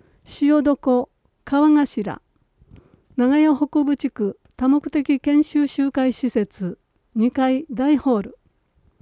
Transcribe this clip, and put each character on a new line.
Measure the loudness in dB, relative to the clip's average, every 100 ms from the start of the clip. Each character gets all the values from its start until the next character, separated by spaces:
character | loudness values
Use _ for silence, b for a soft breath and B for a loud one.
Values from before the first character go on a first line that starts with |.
| b b -20
潮 | -2 2 2
床、 | 2 0 0 0 -2 _ _ _ -4
川 | 2 4
頭。 | 4 2 -4 -8 -10 _ _ _ _ _ b b b b -2
長 | 2 4
与 | 4
北 | 2 0 0
部 | -2 -2
地 | -4
区 | -4 -6 -6 _ -4
多 | 0
目 | 0 0
的 | -4 -2 -2
研 | 2 0
修 | 2 0 -2
集 | -2 -2
会 | 0 -2
施 | -2 -4
設、 | -2 -4 -6 -10 -10 _ _ _ -2
二 | -2
階 | 0 0 -2 -4
大 | -4 0 0
ホ | 2 -2
ー |
ル。 | -4 -14 _ _ _ _ _ _